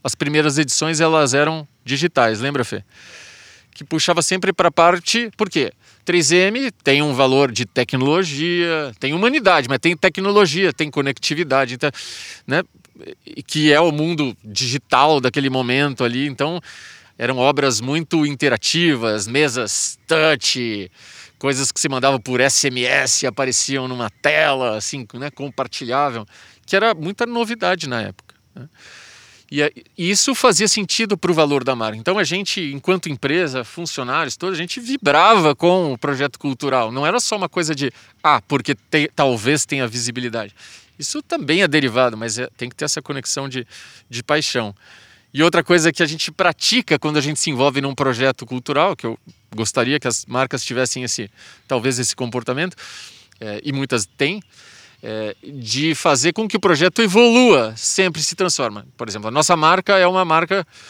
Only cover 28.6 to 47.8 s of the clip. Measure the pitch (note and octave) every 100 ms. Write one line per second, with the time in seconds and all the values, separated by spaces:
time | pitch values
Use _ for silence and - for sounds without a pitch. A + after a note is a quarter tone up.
28.6 | C3 _ - - - - - - - C#3+
29.6 | D3 - - - F#3 G3 - B3+ B3 F3
30.6 | G#3+ - F#3+ - A3+ G3+ - D#3+ D3+ C#3
31.6 | B2+ B2 A2 G#2+ A2+ G3 D#3 F3+ G3 -
32.6 | D#3 C#3 D#3 F#3 E3+ C#3 C#3 D#3+ E3+ C3
33.6 | A2+ - E3+ - B2 C#3+ D3+ - F3+ F3+
34.6 | F3 - A#3+ C4+ F#3+ D3 F#3+ A3 D#3 C#3
35.6 | E3+ F#3 E3 B2+ C#3+ C3+ C#3+ - C#3+ B2+
36.6 | F3+ C3 A2+ B2+ D3 A3+ - G#3+ F3+ -
37.6 | D#3 D3 C#3 - - _ F#3+ F#3+ - C#3
38.6 | A#2+ C#3+ _ D#3 D3 - C#3 A#2+ A2 D3
39.6 | - C#3 B2 A#2+ A#2 A#2+ B2 A2+ G2+ _
40.6 | - - _ - D3 D4 - E4+ C#3+ D#3+
41.6 | F#3+ D3+ C3+ A2+ B2+ G#2+ A2+ A2 B2+ -
42.6 | B2 - E3 - - C#3 - - C3+ C3
43.6 | A#2 - - - _ A#2 - D3+ C#3+ B2+
44.6 | G#2+ G2 - - - _ _ C3+ E3 E3+
45.6 | - F3 D#3+ - D#3+ D#3 - D#3 F3+ D#3
46.6 | - A#3+ - D3+ D3+ D3+ C#3 D3 - B2+
47.6 | C#3 C3+